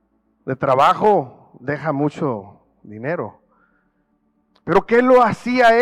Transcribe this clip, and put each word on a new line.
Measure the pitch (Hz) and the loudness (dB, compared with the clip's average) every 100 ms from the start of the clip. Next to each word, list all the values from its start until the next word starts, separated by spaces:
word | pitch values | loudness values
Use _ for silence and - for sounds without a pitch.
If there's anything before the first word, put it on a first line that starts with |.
| _ _ _ _ - | _ _ _ _ -12
de | 131 | -6
trabajo | 135 131 156 175 208 196 127 - _ - | -2 2 2 2 2 0 -2 -14 _ -18
deja | 123 143 156 | -10 -8 -6
mucho | 143 147 - 151 110 98 - _ _ | -4 -4 -4 -8 -8 -12 -20 _ _
dinero. | - 107 127 170 110 - _ _ _ _ _ _ _ _ _ _ _ _ | -20 -14 -10 -8 -10 -16 _ _ _ _ _ _ _ _ _ _ _ _
Pero | - 190 - | -2 -2 0
¿qué | 233 | 0
lo | 254 247 | 4 4
hacía | 226 - 240 254 233 233 | 4 -2 -4 2 4 4